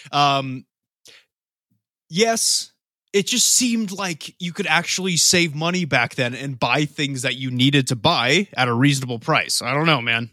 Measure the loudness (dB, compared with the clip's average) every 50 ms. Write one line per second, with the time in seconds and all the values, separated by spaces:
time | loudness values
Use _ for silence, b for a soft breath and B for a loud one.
0 | B -4 0 2 4 4 4 2 -2 -4 -8 -10 -12 _ _ _ _ _ _ _
1 | _ B B B B B _ _ _ _ _ _ _ _ _ _ _ _ _ _
2 | _ -6 0 0 2 2 2 0 0 0 -2 -2 -4 -8 _ _ _ _ _ _
3 | _ _ 0 0 0 0 0 0 2 2 2 2 2 2 0 -2 -2 -4 -6 -6
4 | -6 -6 -6 -8 -10 -16 -14 -10 -10 -8 -6 -4 0 2 2 2 2 0 -4 -2
5 | -2 -2 0 2 2 4 4 4 2 2 -2 -2 -2 -2 -2 -2 -2 0 0 0
6 | 0 0 -2 -2 -4 -4 -4 -6 -8 -8 -6 -4 -2 0 0 0 -2 -2 -4 -6
7 | -6 -4 -4 -4 -4 -4 -4 -4 -6 -4 0 2 4 4 4 4 2 2 -2 0
8 | 0 2 2 2 2 2 2 2 0 -2 -2 -2 0 2 2 4 4 4 2 0
9 | -2 -6 -8 -6 -2 0 0 0 0 0 -2 -4 -2 -2 -2 0 2 2 2 2
10 | 2 0 -2 -2 -2 -6